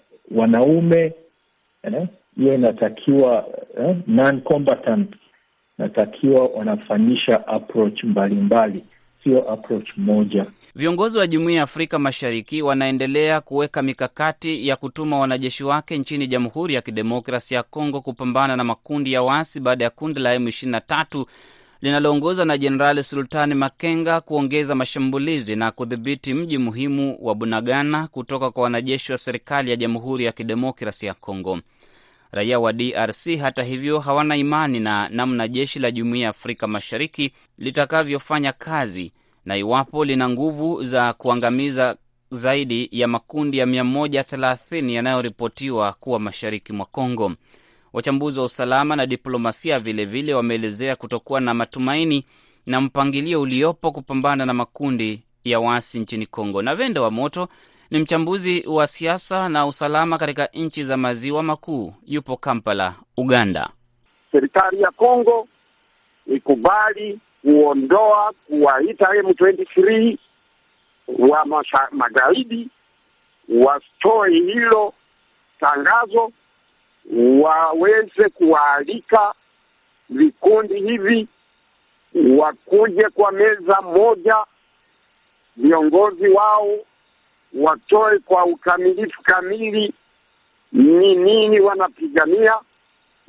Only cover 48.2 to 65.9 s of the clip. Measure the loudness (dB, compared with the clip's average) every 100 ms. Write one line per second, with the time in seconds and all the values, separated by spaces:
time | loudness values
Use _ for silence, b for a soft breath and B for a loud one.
48.2 | -4 -4 -6 -4 0 0 0 -2 -4 -6
49.2 | -6 -4 -4 -6 -4 -4 -4 -6 -6 -6
50.2 | -4 -2 -2 -4 -6 -6 -6 -8 -8 -10
51.2 | -4 -4 -2 -2 -4 -4 -2 -2 0 -2
52.2 | -6 _ _ _ -6 -2 -2 -2 -2 -2
53.2 | -2 -2 -2 0 -2 -2 -6 -6 -6 -4
54.2 | -2 -2 -2 -4 -6 -6 -4 -4 -4 -8
55.2 | _ _ -2 0 0 -2 -4 -10 -8 -8
56.2 | -10 -8 -6 -4 -4 -4 -4 -2 -2 -2
57.2 | -6 -6 -10 b b b b -4 0 -2
58.2 | -2 -4 -2 -4 -2 0 0 -2 -4 -4
59.2 | -4 -4 -2 -2 -2 -4 -2 -2 -2 -2
60.2 | -4 -4 -6 -6 -10 -8 -6 -4 -4 -4
61.2 | -4 -4 -4 -6 -6 -8 -8 -14 -8 -8
62.2 | -6 -6 -4 -2 -2 -2 -4 -6 _ -4
63.2 | 2 2 2 -2 -8 _ _ _ _ _
64.2 | _ 0 2 2 2 0 -2 2 4 4
65.2 | 4 2 -2 _ _ _ _